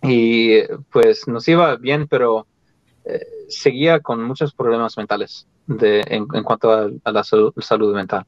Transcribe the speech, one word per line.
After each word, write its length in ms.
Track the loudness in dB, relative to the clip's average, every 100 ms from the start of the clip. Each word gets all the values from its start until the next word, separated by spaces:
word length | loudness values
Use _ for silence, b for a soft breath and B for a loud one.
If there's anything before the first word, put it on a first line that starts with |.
y, 600 | 2 2 4 2 4 4 4 -6 -2
pues 340 | 2 4 2 -2
nos 220 | -6 2
iba 260 | 4 4 0
bien, 300 | -2 -2 0
pero, 400 | 0 0 0 -4 _ _ _ _ _
eh, 220 | -10 -10 -10 -18 -16
seguía 500 | -2 -2 0 2 2
con 240 | 0 -6
muchos 320 | -6 -4 -6
problemas 420 | _ -2 0 -2 -6
mentales 520 | -6 -6 -6 -12 _ _ -10
de, 380 | 0 2 2 0
en, 220 | -4 -4
en 120 | -6
cuanto 260 | -2 0 2
a, 180 | 2 0 -6
a 100 | -4
la 120 | -4
salud, 280 | 0 2 2 0
salud 340 | -4 0 0
mental. 320 | -2 -4 -6